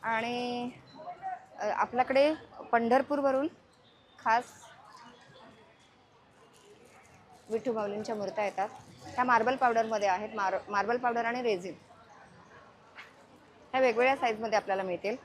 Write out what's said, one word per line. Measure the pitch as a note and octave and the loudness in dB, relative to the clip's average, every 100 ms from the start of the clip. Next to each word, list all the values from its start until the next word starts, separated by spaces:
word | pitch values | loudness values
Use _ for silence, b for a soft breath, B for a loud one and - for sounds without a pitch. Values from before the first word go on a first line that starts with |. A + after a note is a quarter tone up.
आणि, | A3 A3+ A#3 A#3+ B3 A#3+ A#3+ B3 - - - F5+ F#5+ F#5 - - | -2 -2 -2 -4 -4 -6 -8 -10 -20 -18 -16 -12 -10 -10 -14 -8
अ, | G#3+ | -4
आपल्याकडे | - G#3+ A#3+ B3+ C4+ C#4+ D#4 - - - | -2 -2 0 2 4 4 2 -8 -18 -2
पंढरपूरवरून | A#3 A#3 B3+ C4 C#4+ C#4 C4+ D4+ - _ _ - _ _ - - | 0 4 2 2 0 2 0 -2 -6 _ _ -20 _ _ -8 0
खास | A3+ B3 - - - - - - - - - - - - - - _ _ _ _ - - - G4+ G#4 - - - - - - - | 0 0 -16 -20 -20 -20 -20 -20 -20 -20 -20 -20 -20 -20 -20 -20 _ _ _ _ -20 -20 -20 -20 -20 -20 -20 -20 -20 -20 -20 -6
विठू | A3+ C4 | -4 -2
माऊलींच्या | A3 G#3 G#3 G#3+ G#3+ | -2 -2 -4 -6 -6
मूर्त्या | G3 F#3+ G#3 | -6 -4 -4
येतात, | F#3+ G3+ - - - - - | -2 -6 -6 -20 -20 -12 -2
त्या | |
मार्बल | B3+ A#3 A3 C4 | 4 4 4 2
पावडरमध्ये | B3+ A3+ A3+ A3 G3+ | 4 4 2 2 2
आहेत, | F#3 G#3+ A3 | 0 -2 -2
मार-, | F#3+ F#3+ - | -2 -2 -2
मार्बल | G#3 G3+ B3 | -2 0 0
पावडर | B3 A#3 A#3 | 0 0 -2
आणि | A#3+ | 0
रेझिन | A#3+ G3 F#3 - - - - - - - - - - - - - - - - - - - - | 0 0 -2 -14 -18 -20 -20 -20 -20 -20 -20 -20 -20 -20 -20 -20 -20 -20 -20 -20 -20 -20 -6
ह्या | C4 | 2
वेगवेगळ्या | C4 A3+ B3+ C4 | 4 4 4 4
साईजमध्ये | B3 G#3+ A3 G#3 | 0 -2 0 0
आपल्याला | G3 F#3+ | 0 -2
मिळतील. | F#3 F3 G3 B3 | -2 -4 -4 -6